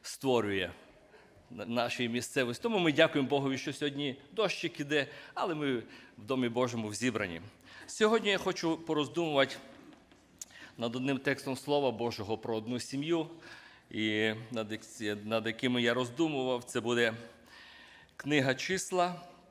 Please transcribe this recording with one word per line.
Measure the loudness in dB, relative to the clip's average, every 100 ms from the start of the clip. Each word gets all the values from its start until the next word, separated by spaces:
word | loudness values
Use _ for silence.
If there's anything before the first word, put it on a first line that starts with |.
створює | -12 -2 4 4 4 0 -2 -6 -20 -20 -20 -20 -20 -20 -16
на | -10 -4
нашій | 0 0 0 -2
місцевості. | -2 -2 0 0 0
Тому | 0 2
ми | 4
дякуємо | 6 6 6 2
Богові, | 2 2 -2
що | -4
сьогодні | -4 -4 -2 -6 -6 -10
дощик | -2 0 0 -6 -6
іде, | 0 0 0 -8 -12
але | -4 -2
ми | 0 0 0
в | -4 -18 -20 -18
Домі | -2 2 2
Божому | 2 2 0 -4
в |
зібранні. | 0 0 0 -2 -4 -10 -20 -20 -20 -14
Сьогодні | 2 4 4 4
я | 2
хочу | 0 0 0 -2
пороздумувати | 0 0 0 0 2 4 4 2 -14 -20 -20 -20 -20 -20 -20 -20 -18 -18 -20 -6
над | -4 -2
одним | 0 0
текстом | 0 -2 -2 -6
Слова | 2 2 2
Божого | 0 -4 -2 -4 -4
про | -2 -4
одну | -2 -6
сім'ю, | -4 -4 0 0 0 -10 -18 -20 -20 -20 _
і | -2 0 2 2 0 -6
над | -6 -4
як-, | -8 -10 -6 -4 -4
над | -2 0 0
якими | 0 2 4
я | 4
роздумував, | 2 -2 0 0 2 0 -2
це | -2 -2
буде | 0 4 2 2 -12 -20 -20 -20 -20 -20 -20 -20 -20 -10
книга | 2 2 4
Числа | 0 -2 -4 0 2 0 -2 -14 -20 -20